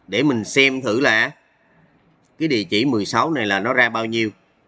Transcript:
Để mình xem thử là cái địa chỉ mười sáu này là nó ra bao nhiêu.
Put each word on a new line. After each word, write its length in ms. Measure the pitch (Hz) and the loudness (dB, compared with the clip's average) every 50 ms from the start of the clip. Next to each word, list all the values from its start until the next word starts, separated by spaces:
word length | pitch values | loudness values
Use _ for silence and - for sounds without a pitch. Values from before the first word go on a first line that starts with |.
| _ | _
Để 160 | - 92 110 139 | -6 -2 0 0
mình 200 | 151 127 113 101 | 0 0 0 -4
xem 380 | - - 139 135 135 131 131 | -2 2 2 2 2 2 -2
thử 180 | 127 127 120 123 | -2 -2 0 0
là 320 | 143 127 110 110 117 139 151 _ _ _ _ _ _ _ _ _ _ _ _ _ _ _ _ _ _ _ _ - | 2 2 2 2 0 -2 -6 _ _ _ _ _ _ _ _ _ _ _ _ _ _ _ _ _ _ _ _ -6
cái 80 | 156 | -2
địa 160 | 165 135 107 98 | -2 0 -2 0
chỉ 220 | 85 101 104 127 | 0 0 0 2
mười 200 | 143 123 107 98 | 2 0 0 -2
sáu 260 | - - 117 127 160 | 0 0 0 2 2
này 140 | 160 135 110 | 0 -2 -2
là 140 | 101 98 98 | -2 -2 -2
nó 140 | 98 123 131 | -2 0 0
ra 160 | 127 120 117 | 2 2 2
bao 160 | 113 113 113 | 0 -2 -4
nhiêu. 240 | 113 113 113 113 107 - _ _ _ _ _ _ | -4 -2 -2 -2 -4 -6 _ _ _ _ _ _